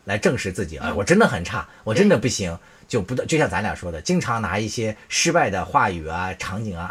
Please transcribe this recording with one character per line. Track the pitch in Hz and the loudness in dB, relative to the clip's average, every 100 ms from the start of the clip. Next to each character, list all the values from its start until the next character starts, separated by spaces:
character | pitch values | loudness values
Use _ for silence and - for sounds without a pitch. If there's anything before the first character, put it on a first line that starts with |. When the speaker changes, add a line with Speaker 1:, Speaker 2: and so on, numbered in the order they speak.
Speaker 1:
来 | - 101 | -4 0
证 | 185 127 | 0 0
实 | 98 | -4
自 | 90 85 | -4 -6
己 | 76 | -6
，“哎， | - | -4
Speaker 2:
嗯。 | 85 | -2
Speaker 1:
我 | |
真 | 101 185 | 4 6
的 | 214 | 6
很 | 113 | 2
差， | 85 - - - | -4 -6 -8 -10
我 | - | -2
真 | 107 202 | 4 6
的 | 147 | 6
不 | 123 | 2
行。” | 107 92 | -2 -4
Speaker 2:
对。 | 85 - - - | -6 -14 -20 -4
Speaker 1:
就 | 120 | -2
不， | 90 | -2
就 | 127 107 151 | -4 0 0
像 | 135 | 0
咱 | 90 | 0
俩 | 101 | -4
说 | 78 90 | -6 -8
的， | 80 | -6
经 | - 180 | -2 0
常 | 113 113 | 0 -2
拿 | 101 98 | 0 0
一 | 107 | -2
些 | - 110 107 - | -2 -4 -4 -6
失 | - 170 | 0 2
败 | 170 131 | 4 4
的 | 95 | 0
话 | 82 143 113 | 2 2 2
语 | 87 78 | 0 -4
啊、 | 85 92 | -4 -6
场 | 92 - 98 | -6 -8 -6
景 | 110 85 | -6 -6
啊、 | 87 | -6